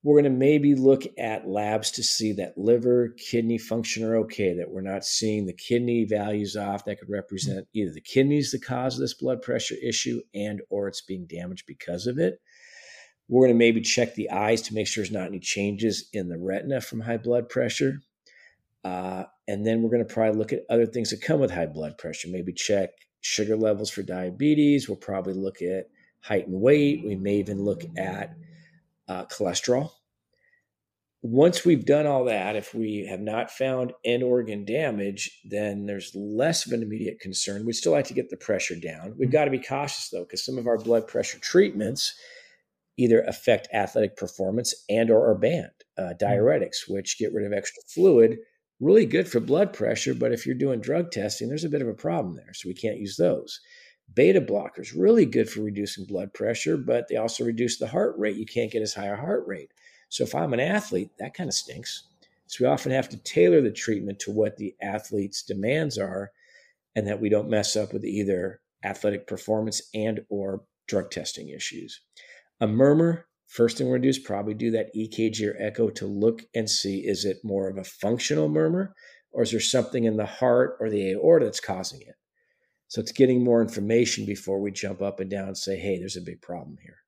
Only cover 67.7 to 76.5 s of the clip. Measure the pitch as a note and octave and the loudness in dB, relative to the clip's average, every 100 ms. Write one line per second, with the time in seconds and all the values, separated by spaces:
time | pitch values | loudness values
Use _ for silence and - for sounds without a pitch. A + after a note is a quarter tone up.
67.7 | G#2+ G#2 G#2+ G#2 G2+ G2 F#2 F#2 - _ | -2 -2 -6 -4 -2 0 0 -2 -8 _
68.7 | _ G2+ G2 G#2 G2+ - F#2+ - A2 A2 | _ -10 -2 -2 -2 -8 -10 -2 -2 -2
69.7 | G2+ - A2 G#2+ G#2+ - G2+ G2 F#2+ _ | -6 -8 -4 -4 -4 -6 -6 -4 -8 _
70.7 | _ - G#2 F2+ - D#2 - D2 C2+ - | _ -4 -4 -2 -8 -8 -10 -14 -10 -10
71.7 | - - - _ - - - _ _ A2 | -10 -16 -18 _ -20 -20 -20 _ _ 0
72.7 | G#2+ C#3 D3 E3+ E3+ - _ _ - A#2 | 4 6 6 4 2 -6 _ _ 2 2
73.7 | - B2+ B2+ C3 C3 - G2 G2+ G#2+ A#2 | 2 0 2 2 0 -4 -6 -4 -2 0
74.7 | A2+ G#2+ G#2+ A2 - A2 G#2+ G#2 - G#2 | 0 -2 -6 -6 -2 -2 0 -4 -2 -6
75.7 | G#2 A2+ - G2 G2+ A2 A2+ - | 0 -2 -2 -6 2 2 2 -6